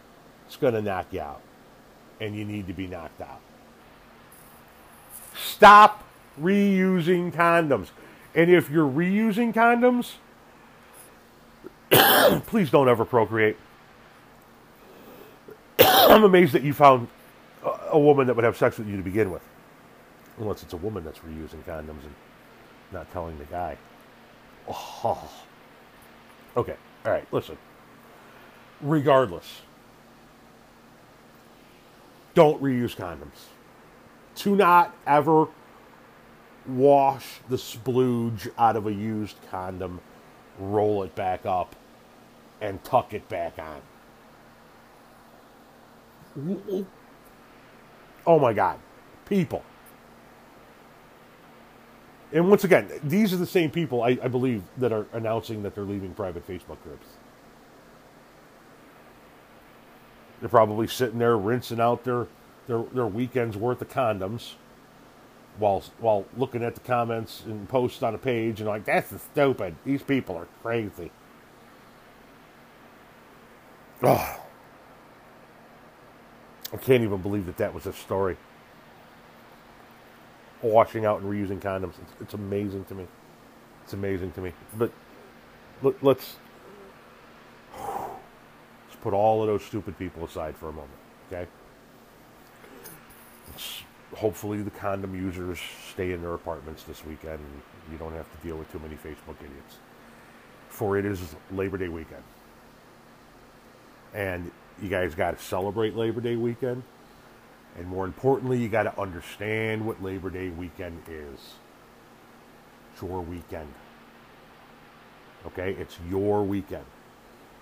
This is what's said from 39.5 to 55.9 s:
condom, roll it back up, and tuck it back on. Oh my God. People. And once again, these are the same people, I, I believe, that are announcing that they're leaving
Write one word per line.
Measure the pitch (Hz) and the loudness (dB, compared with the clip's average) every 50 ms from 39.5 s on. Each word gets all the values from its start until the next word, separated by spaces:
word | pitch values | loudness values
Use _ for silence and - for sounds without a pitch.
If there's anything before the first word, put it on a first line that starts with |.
condom, | - 92 92 95 95 90 92 90 90 87 - - - - - - - - - - - 95 | -10 -8 -8 -8 -8 -8 -8 -8 -10 -12 -16 -20 -20 -20 -20 -20 -20 -20 -20 -20 -16 -12
roll | 95 98 101 107 107 107 104 101 | -8 -2 0 2 2 2 0 -2
it | 95 90 - | -4 -6 -8
back | - 98 92 92 87 - | -6 -4 -4 -4 -4 -4
up, | 104 92 90 85 - - - - - - - - - - - - - - - - - - - | -4 -4 -4 -4 -6 -10 -18 -20 -20 -20 -20 -20 -20 -20 -20 -20 -20 -20 -20 -20 -20 -14 -10
and | 107 104 95 92 - | -8 -8 -8 -10 -4
tuck | - 131 120 - - 110 | -2 0 0 0 -2 -8
it | 98 - - | -12 -10 -8
back | 104 87 85 80 - - | -8 -8 -8 -8 -10 -12
on. | 80 78 76 69 73 - - - - - - - - - - - - - - - - - - - - - - - - - - - - - - - - - - - - - - - - - - - - - - - - - - 143 139 170 202 - - - 381 - 190 - - - - - - - - - - - - - - - - - - - - - - - - - - - - | -14 -14 -14 -16 -18 -20 -20 -20 -20 -20 -20 -20 -20 -20 -20 -20 -20 -20 -20 -20 -20 -20 -20 -20 -20 -20 -20 -20 -20 -20 -20 -20 -20 -20 -20 -20 -20 -20 -20 -20 -20 -20 -20 -20 -20 -20 -20 -20 -20 -20 -20 -20 -20 -18 -14 -10 -8 -8 -8 -8 -8 -6 -6 -6 -6 -10 -14 -20 -20 -20 -20 -20 -20 -20 -20 -20 -20 -20 -20 -20 -20 -20 -20 -20 -20 -20 -20 -20 -20 -20 -20 -2 2
Oh | 170 165 156 | 4 6 6
my | 139 120 | 6 4
God. | 107 101 98 87 76 - - - - - - - - - - | 4 2 0 0 0 -4 -10 -20 -20 -20 -20 -20 -20 -20 -8
People. | - 202 196 160 - - - - - - - - - - - - - - - - - - - - - - - - - - - - - - - - - - - - - - - - - - - - - - - - - - - - - - - - - | -2 -2 0 0 -2 -4 -8 -10 -14 -20 -20 -20 -20 -20 -20 -20 -20 -20 -20 -20 -20 -20 -20 -20 -20 -20 -20 -20 -20 -20 -20 -20 -20 -20 -20 -20 -20 -20 -20 -20 -20 -20 -20 -20 -20 -20 -20 -20 -20 -20 -20 -20 -20 -20 -20 -20 -20 -20 -20 -14 -4
And | 135 160 175 190 | 0 2 4 6
once | 208 196 - | 6 6 6
again, | 170 170 123 101 87 76 - | 6 4 4 4 0 -8 -8
these | - 139 156 208 220 185 | -4 -2 2 2 2 2
are | 180 180 | 2 0
the | 180 | -2
same | - - 185 165 143 | 0 0 0 0 0
people, | - 170 165 135 123 120 | 0 -2 -2 -2 -2 0
I, | 113 123 127 - | 2 2 0 0
I | - 127 | -2 -2
believe, | 120 127 127 131 120 101 90 - - | -2 -2 0 -2 -2 -4 -6 -10 -6
that | 127 139 147 | -4 -2 -2
are | 113 107 101 - | -2 -2 -4 -6
announcing | - 117 113 110 113 110 107 - 113 107 | -8 -6 -4 -4 -4 -4 -4 -6 -8 -8
that | 101 95 - | -8 -8 -8
they're | 104 101 | -8 -8
leaving | 98 | -6